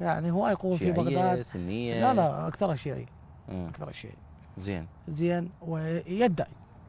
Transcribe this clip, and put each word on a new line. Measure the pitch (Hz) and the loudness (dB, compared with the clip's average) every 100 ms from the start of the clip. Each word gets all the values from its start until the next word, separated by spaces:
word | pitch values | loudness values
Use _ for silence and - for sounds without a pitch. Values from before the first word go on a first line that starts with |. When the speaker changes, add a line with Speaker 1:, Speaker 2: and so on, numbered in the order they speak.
Speaker 1:
يعني | 175 156 170 | 0 0 2
هو | 180 226 | 2 2
أي | |
قوة | 196 185 175 | 2 0 2
في | |
Speaker 2:
شيعية، | 180 170 | 2 2
Speaker 1:
بغداد. | - 170 185 180 | 2 4 4 2
Speaker 2:
سنية؟ | 120 87 87 110 120 117 | -2 -6 -4 -2 0 2
Speaker 1:
لا، | 240 | 4
لا، | 233 160 139 160 | 6 4 2 -4
أكثر | - 196 139 | 0 0 0
شيعي. | 147 131 120 - - - - | -4 -6 -8 -16 -20 -18 -10
Speaker 2:
إيه. | 92 85 | -8 -6
Speaker 1:
أكثر | - - | -8 -10
شيعي. | - 104 - - - - - | -12 -14 -16 -20 -20 -18 -8
Speaker 2:
زين. | 98 90 82 - - | -4 -4 -6 -12 -10
Speaker 1:
زين، | 151 170 175 175 - | -2 0 0 -4 -8
ويدعي. | 170 160 160 170 160 196 240 156 - - - - | -6 -4 -2 -4 -2 2 4 4 -2 -8 -20 -20